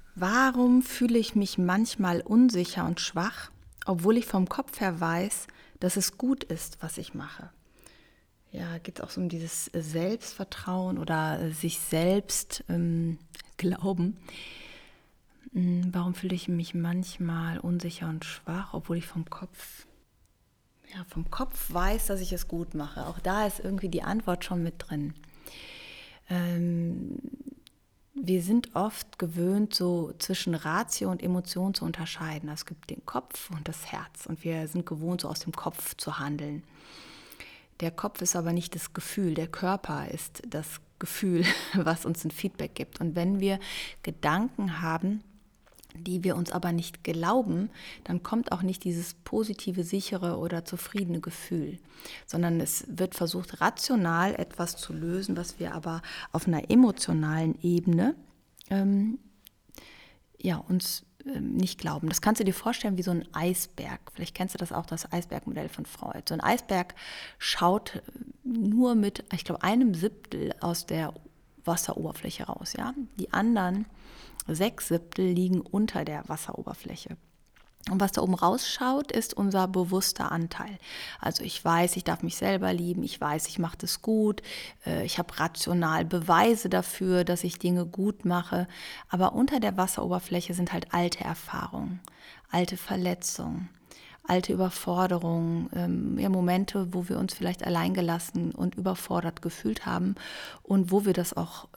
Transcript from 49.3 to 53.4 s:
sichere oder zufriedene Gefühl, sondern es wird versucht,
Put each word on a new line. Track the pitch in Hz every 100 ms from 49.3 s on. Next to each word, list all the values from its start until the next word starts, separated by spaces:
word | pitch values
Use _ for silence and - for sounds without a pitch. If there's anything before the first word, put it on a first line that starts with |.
| 214 220 196 - 180
sichere | 170 196 - 185 175 -
oder | 170 170
zufriedene | 165 175 - 202 180 170
Gefühl, | - - - 170 143 180 - - - - -
sondern | 165 175 165
es | 165 - -
wird | 165 185
versucht, | - 170 180